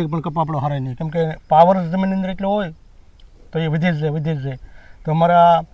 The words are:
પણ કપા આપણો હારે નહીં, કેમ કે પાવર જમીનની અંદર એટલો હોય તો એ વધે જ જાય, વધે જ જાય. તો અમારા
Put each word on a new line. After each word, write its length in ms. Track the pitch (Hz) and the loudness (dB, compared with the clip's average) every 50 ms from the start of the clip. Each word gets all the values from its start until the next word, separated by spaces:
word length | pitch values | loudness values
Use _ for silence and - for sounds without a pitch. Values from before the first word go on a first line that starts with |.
| 170 151 | 2 0
પણ 120 | 156 165 139 | -2 -4 -4
કપા 160 | 170 147 170 160 | -4 -4 -4 -4
આપણો 200 | 151 160 143 127 | -2 -2 -4 -2
હારે 140 | 147 143 139 | -2 -4 -4
નહીં, 160 | 131 131 123 - | -4 -6 -6 -6
કેમ 100 | 156 156 147 | -8 -4 -2
કે 80 | 170 165 160 156 - - - | -2 -2 -2 -4 -8 -4 2
પાવર 240 | 156 156 170 180 196 190 175 160 170 | 6 6 6 6 6 2 0 -2 -2
જમીનની 240 | 190 190 190 190 190 | -2 -2 -2 -2 -4
અંદર 120 | 185 185 185 | -4 -6 -6
એટલો 140 | 185 196 196 202 | -6 -4 -2 -2
હોય 160 | 208 202 165 160 - - - - - - - - - - - - - - - | -2 -4 -6 -8 -14 -20 -20 -20 -20 -20 -20 -20 -20 -20 -20 -20 -20 -20 -8
તો 60 | - 160 165 | -6 -4 -2
એ 40 | 160 151 | -2 -2
વધે 160 | 165 160 185 170 | 0 0 0 -2
જ 40 | 147 | 0
જાય, 120 | 156 151 143 | -2 -4 -4
વધે 160 | 160 147 160 160 | -4 -4 -4 -4
જ 60 | 139 131 | -4 -6
જાય. 140 | 139 131 127 - - - - - - - - - | -8 -10 -10 -14 -20 -20 -20 -20 -20 -20 -12 -6
તો 60 | 160 156 | -4 0
અમારા 380 | 165 165 175 175 175 170 170 170 165 165 - | 2 2 4 6 6 6 6 6 4 0 -4